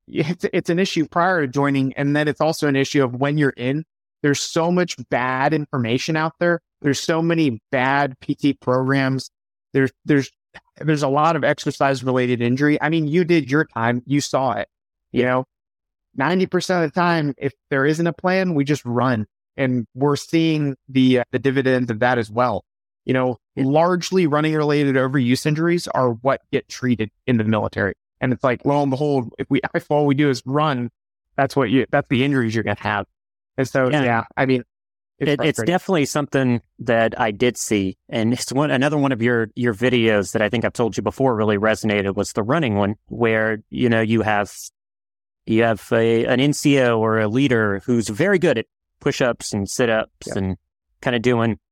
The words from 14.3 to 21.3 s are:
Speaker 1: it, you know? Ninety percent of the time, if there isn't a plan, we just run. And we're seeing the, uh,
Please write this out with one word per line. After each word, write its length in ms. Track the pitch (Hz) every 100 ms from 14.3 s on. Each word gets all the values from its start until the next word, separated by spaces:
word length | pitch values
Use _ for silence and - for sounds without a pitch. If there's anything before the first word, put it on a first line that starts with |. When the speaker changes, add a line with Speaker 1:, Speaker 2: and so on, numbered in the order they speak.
| 135 131
Speaker 1:
it, 160 | 107 - _ _ _ _
you 140 | 127
know? 200 | 123 127 131 _ _ _ _ _ _
Ninety 320 | - 139 185 185
percent 380 | 180 - 180
of 80 | 156
the 80 | 180
time, 340 | 175 170 147 131
if 160 | 139 - _
there 140 | 139
isn't 220 | 139 156 170
a 60 |
plan, 420 | 156 185 185 185
we 100 | 151
just 200 | 139 147
run. 420 | 120 120 127 117 104 _ _ -
And 300 | 135 127 110
we're 220 | 127 143 143
seeing 600 | - 165 165 156 143 131 -
the, 320 | 131 131 123
uh, 40 | 120